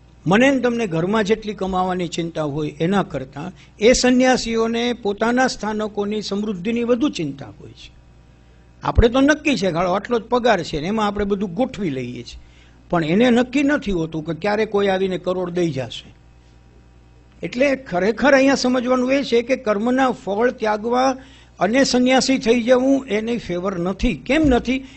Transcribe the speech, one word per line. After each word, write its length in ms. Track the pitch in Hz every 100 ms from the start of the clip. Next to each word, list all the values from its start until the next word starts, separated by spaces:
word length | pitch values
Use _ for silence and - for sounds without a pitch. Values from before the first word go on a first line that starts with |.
| - - 147
મને 240 | 202 269
ને 80 | 269
તમને 280 | 247 233 220
ઘરમાં 360 | 160 175 220
જેટલી 300 | 208 220 202
કમાવાની 540 | 196 190 185 185 180 170
ચિંતા 360 | - 170 165
હોય 260 | 151 143 151
એના 340 | - 165 202
કરતાં 480 | 170 135 131 143 175 - - -
એ 140 | 214
સંન્યાસીઓને 1000 | 247 247 254 254 254 226 226 226 233 240
પોતાના 540 | 240 202 202 226 247 254
સ્થાનકોની 720 | - 208 214 214 202 202 214
સમૃદ્ધિની 640 | - 202 214 185 180 233
વધુ 260 | 233 247 285
ચિંતા 440 | - 151 135 113 -
હોય 120 | -
છે. 200 | - - - - - - - - - - -
આપણે 260 | - 139 226
તો 120 | 247
નક્કી 360 | 277 302 302 226
છે 140 | 190
કે 60 | 160
આટલો 420 | 185 190 196 240
જ 20 |
પગાર 420 | - 247 233 196
છે 160 | 156 156
ને 80 | 160
એમાં 200 | 220 208
આપણે 180 | 202 202
બધું 280 | 202 202
ગોઠવી 360 | 170 254 254 190
લઈએ 240 | 131 123
છીએ, 260 | 123 117 - - - - - -
પણ 140 | 175
એને 260 | 156 185 247
નક્કી 340 | 233 247 277
નથી 280 | 277 294 202
હોતું 340 | 180 160 160 156
કે 80 |
ક્યારે 320 | 160 202 208 214
કોઈ 220 | 202 202
આવીને 300 | 190 190 180
કરોડ 320 | 180 185 180
દઈ 220 | 175 175
જશે. 460 | 135 117 - - - - - _ - _ - - - - - _ -
એટલે 320 | 170 240 277 262
ખરેખર 580 | - 175 190 233 269
અહીંયા 220 | 277 269 269
સમજવાનું 560 | 247 254 240 254 247
એ 120 | 277
છે 180 | 233 233
કે 140 | 240 262
કર્મના 560 | 240 202 233 254 262
ફળ 400 | 214 185 202 247
ત્યાગવા 680 | 247 214 214 220 247 269 262 - - - -
અને 240 | 185 254
સંન્યાસી 540 | 262 247 254 262 254 262
થઈ 260 | 196 247
જવું 440 | 226 254 262 269 -
એની 300 | 202 226 240
ફેવર 420 | - 175 185 185
નથી. 360 | 175 190 247 147
કેમ 260 | - 294 302
નથી? 400 | 240 - 262 -